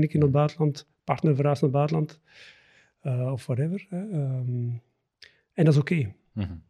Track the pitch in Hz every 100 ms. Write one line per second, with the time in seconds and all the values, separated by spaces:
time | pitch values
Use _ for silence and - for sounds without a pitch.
0 | 156 151 147 139 147 - 151 139 - _
1 | - 135 160 135 143 143 151 139 151 156
2 | 151 - _ - - - _ _ _ _
3 | 143 123 127 131 - 120 156 190 - 175
4 | 208 170 139 131 123 123 120 120 _ _
5 | _ _ - _ _ - 160 147 143 170
6 | 107 - _ 107 95 82 _